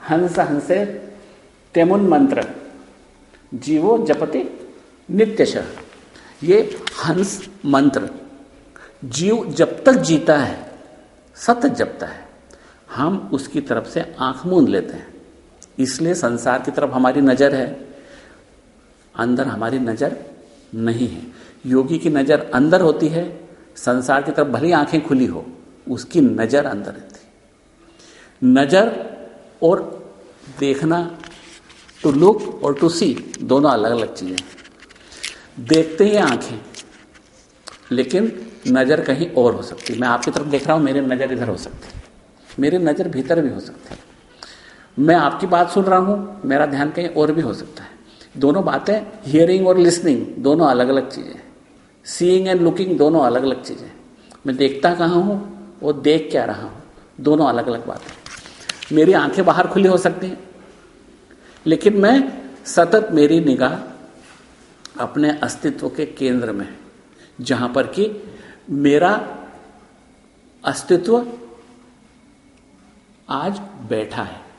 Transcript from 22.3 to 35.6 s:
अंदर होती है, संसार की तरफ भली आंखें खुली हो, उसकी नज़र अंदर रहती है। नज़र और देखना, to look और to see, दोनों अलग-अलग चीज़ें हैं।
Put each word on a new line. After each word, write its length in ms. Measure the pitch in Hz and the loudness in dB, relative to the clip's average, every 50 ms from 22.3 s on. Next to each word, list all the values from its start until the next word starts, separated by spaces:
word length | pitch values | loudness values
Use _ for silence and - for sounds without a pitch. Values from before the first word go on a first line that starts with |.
| 156 143 147 - - | 2 2 2 -2 0
अंदर 260 | 127 139 156 170 185 | 2 4 4 4 4
होती 280 | 185 160 147 - 170 151 | 4 4 2 2 0 0
है, 400 | 160 165 180 175 - - - - - - - - - | 0 -2 -4 -6 -10 -16 -20 -20 -20 -20 -20 -20 -20
संसार 460 | - - - 123 127 127 - 135 135 143 | -8 -2 -2 0 0 2 2 0 0 0
की 100 | 156 147 | -2 -2
तरफ 140 | 156 147 | -2 -2
भली 260 | 143 123 117 139 170 175 | 0 -2 -2 0 0 2
आंखें 280 | 156 147 143 - 156 151 | 0 0 0 0 -2 0
खुली 200 | - 143 131 127 | 0 0 2 2
हो, 200 | 104 85 82 82 - - - - - - - _ - | 0 -2 -6 -10 -14 -18 -20 -20 -20 -20 -20 _ -8
उसकी 320 | 123 117 - - - 175 | -8 -8 -8 -2 2 4
नज़र 440 | 147 120 110 107 113 110 123 143 143 | 4 4 4 2 -2 2 2 0 0
अंदर 280 | 143 113 104 101 95 - | 0 -4 -6 -8 -10 -12
रहती 280 | - - - - - - | -14 -18 -20 -20 -20 -20
है। 100 | _ _ _ _ _ _ _ _ _ _ _ _ _ _ _ - - - - - - _ _ 131 127 127 | _ _ _ _ _ _ _ _ _ _ _ _ _ _ _ -20 -20 -20 -20 -20 -20 _ _ 4 4 6
नज़र 600 | 135 143 143 165 190 214 226 220 - - - - - - - - - - - - - - | 6 4 4 4 4 4 4 0 -6 -10 -12 -14 -16 -18 -20 -20 -20 -20 -20 -10 0 2
और 200 | 165 185 185 - - - - - - - - - - - _ - - 135 - | 2 2 2 -2 -8 -14 -16 -20 -20 -20 -20 -20 -20 -20 _ -20 -20 -8 -4
देखना, 600 | 139 139 135 139 156 160 165 170 175 170 170 - - - - - - - - - _ - - - - - - - - | -2 -2 0 0 0 0 0 0 -2 -6 -10 -16 -18 -20 -20 -20 -20 -20 -20 -20 _ -20 -20 -20 -20 -20 -20 -2 -2
to 60 | 151 139 | 0 2
look 500 | 139 165 190 220 - - - - - - | 6 6 6 6 4 -2 -8 -10 -4 -2
और 160 | 143 143 - 165 | -2 0 2 2
to 60 | 165 | 0
see, 520 | 165 - 220 165 120 - - - - - - | 2 2 0 0 0 -4 -8 -14 -14 -12 -2
दोनों 280 | 127 127 139 147 151 | 2 2 4 4 4
अलग-अलग 440 | 131 113 104 110 120 117 110 - - | 2 2 2 0 0 -2 -2 -4 -8
चीज़ें 220 | - 92 90 92 | -10 -10 -8 -8
हैं। 120 | 92 - - - - - - _ _ - _ - - - - - - - - - - - - - - | -8 -10 -12 -20 -20 -20 -20 _ _ -20 _ -20 -20 -20 -20 -20 -14 -14 -14 -14 -14 -20 -20 -18 -18